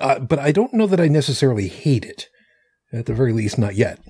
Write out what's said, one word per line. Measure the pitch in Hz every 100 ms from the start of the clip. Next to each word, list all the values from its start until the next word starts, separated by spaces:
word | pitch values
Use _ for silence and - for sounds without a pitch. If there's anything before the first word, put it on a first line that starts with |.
Uh, | - -
but | 127 156
I | 143
don't | 151 247
know | 226 214
that | 185
I | 165
necessarily | 151 143 131 139 113 95
hate | - 156 123
it. | - - - _ _ _ _ _ _
At | 117 117
the |
very | 113 131
least, | 113 107 -
not | 104 98
yet. | 117 - -